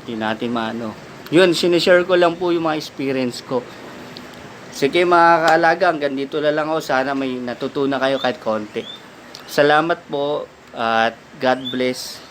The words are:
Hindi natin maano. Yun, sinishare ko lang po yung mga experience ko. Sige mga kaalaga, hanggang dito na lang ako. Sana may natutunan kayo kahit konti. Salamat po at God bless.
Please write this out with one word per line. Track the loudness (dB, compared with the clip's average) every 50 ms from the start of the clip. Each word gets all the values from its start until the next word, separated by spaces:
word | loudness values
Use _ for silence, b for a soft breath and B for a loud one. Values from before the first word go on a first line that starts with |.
| -12
Hindi | -10 -8 -4
natin | -4 -4 -4 -4 -4 -4
maano. | -4 -4 -4 -4 -6 -8 -8 -10 -10 -12 -16 -18 -18 -18 -10 0
Yun, | 4 4 6 6 4
sinishare | 2 2 2 2 2 4 6 4 4 4
ko | 4 2 4
lang | 4 2 2
po | 0 -2 -2
yung | 0 0 0 -2
mga | -4
experience | -4 -6 -10 -10 -6 -4 -4 -2 -2 -2 -2 -4 -8 -10 -4
ko. | -6 -6 -6 -6 -18 -18 -18 -18 -18 -18 -18 -18 -18 -18 -18 -18 -20 -18 -18 -20 -20 -20 -20 -16 -6
Sige | -2 -2 2 2 2 4 6
mga | 6 6 8 8 6 6 6 4
kaalaga, | 4 4 4 4 2 4 2 0
hanggang | 0 0 -2 -2 -2 -4
dito | -6 -4 -4 -2 0
na | 0
lang | 0 0 -2 -2
ako. | -2 -4 -2
Sana | -2 -2 0 0 0 -2
may | -4 -4 -4 -6 -6
natutunan | -6 -8 -8 -6 -8 -6 -4 -2 -2 -2 0
kayo | 0 0 0 0 0
kahit | 0 -2 -4 -2 -4
konti. | -2 -2 -2 -4 -6 -8 -10 -10 -10 -14 -18 -20 -20 -20 -20 -20 -20 -20 -20 -18 -4
Salamat | 2 2 4 6 6 4 4 2 -2 -4 -4 -10
po | -6 -4 -4 -4 -4 -6 -6 -10 -16 -20 -20 -18
at | -10 -4 -2 0 2 2 2 2 0 -4 -20 -20 -12 -2 0
God | 0 0 0 -2 -8 -4
bless. | -2 -2 -2 -2 -4 -8 -14 -14 -16 -18 -20